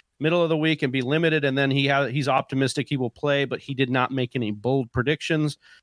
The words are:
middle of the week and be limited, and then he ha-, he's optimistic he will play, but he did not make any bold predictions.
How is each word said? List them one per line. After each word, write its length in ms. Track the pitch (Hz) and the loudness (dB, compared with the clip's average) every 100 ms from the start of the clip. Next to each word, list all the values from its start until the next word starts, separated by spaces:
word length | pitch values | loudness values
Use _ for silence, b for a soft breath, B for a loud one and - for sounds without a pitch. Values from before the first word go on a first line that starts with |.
| _ - | _ -4
middle 240 | 151 175 | 0 2
of 60 | 165 | 2
the 80 | 160 | 2
week 260 | 160 151 | 0 0
and 100 | 139 | 0
be 100 | 131 | -2
limited, 420 | 123 151 165 156 | 0 2 2 2
and 120 | 139 135 | 0 2
then 140 | 139 | 2
he 160 | 139 139 | 2 2
ha-, 200 | 139 135 | 2 0
he's 220 | 139 135 | -2 0
optimistic 600 | 135 - 135 131 - 123 | 0 0 0 0 0 -4
he 80 | 143 | -2
will 140 | 123 | -4
play, 340 | - 147 143 | -4 -2 0
but 160 | 135 127 | 0 -6
he 140 | - | -6
did 160 | 131 131 | -2 0
not 200 | 127 123 | 2 0
make 240 | 131 123 | 0 -4
any 160 | 131 107 | -4 -4
bold 400 | 104 123 135 123 | -4 -2 -2 -2
predictions. 640 | 127 127 151 - 160 151 - B B | -2 -2 -2 -2 0 -2 -4 B B